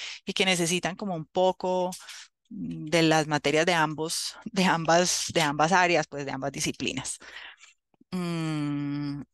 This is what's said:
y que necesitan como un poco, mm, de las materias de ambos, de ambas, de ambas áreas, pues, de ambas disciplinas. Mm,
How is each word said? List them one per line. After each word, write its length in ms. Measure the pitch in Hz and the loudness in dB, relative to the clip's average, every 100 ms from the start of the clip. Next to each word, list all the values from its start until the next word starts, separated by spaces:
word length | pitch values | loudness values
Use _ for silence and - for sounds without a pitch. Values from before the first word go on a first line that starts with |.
| - - - | -12 -10 -8
y 60 | |
que 100 | - 185 | 0 2
necesitan 500 | 175 165 175 165 185 | 2 2 0 -2 -4
como 180 | 202 170 | -6 -6
un 100 | 156 | -4
poco, 640 | 185 185 180 185 185 180 180 - - - _ _ | 2 2 2 -2 0 -2 -6 -16 -18 -20 _ _
mm, 360 | 202 165 165 156 | -10 -8 -8 0
de 160 | 165 | 4
las 240 | 160 156 151 | 6 4 2
materias 380 | 147 143 151 170 | 0 2 2 2
de 80 | |
ambos, 640 | 170 151 147 160 - - - - | 2 2 0 -4 -4 -6 -10 -6
de 180 | 190 | 0
ambas, 600 | 180 165 160 170 180 - - | 2 2 4 4 4 0 0
de 80 | 170 | 0
ambas 300 | 151 151 160 | 2 2 4
áreas, 340 | 185 180 165 - | 6 6 2 0
pues, 180 | 143 139 | -6 -8
de 60 | |
ambas 200 | 135 139 | -6 -6
disciplinas. 640 | 151 135 123 131 131 - - - - - - - _ _ _ _ | -4 -6 -4 -6 -6 -8 -12 -16 -18 -18 -20 -20 _ _ _ _
Mm, 1120 | 185 175 170 160 156 147 143 143 143 143 143 - | -8 -4 -4 -4 -2 -2 -2 -4 -4 -4 -6 -12